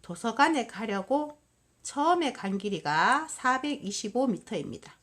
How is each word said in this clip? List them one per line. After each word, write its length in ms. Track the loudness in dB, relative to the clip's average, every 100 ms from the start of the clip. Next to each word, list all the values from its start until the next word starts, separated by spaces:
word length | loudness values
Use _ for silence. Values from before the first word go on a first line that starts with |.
도서관에 640 | -12 -6 -4 4 4 4 -2
가려고 720 | -6 -4 -4 0 0 0 -10 _ _ _ _
처음에 500 | -8 0 4 4 2
간 240 | -2 -4 -4
길이가 720 | -2 -4 0 4 4 4 0
사백이십오 960 | -2 0 0 -2 -4 -6 -6 -4 0 0
미터입니다. 720 | 0 -4 -6 -6 -10 -16 -20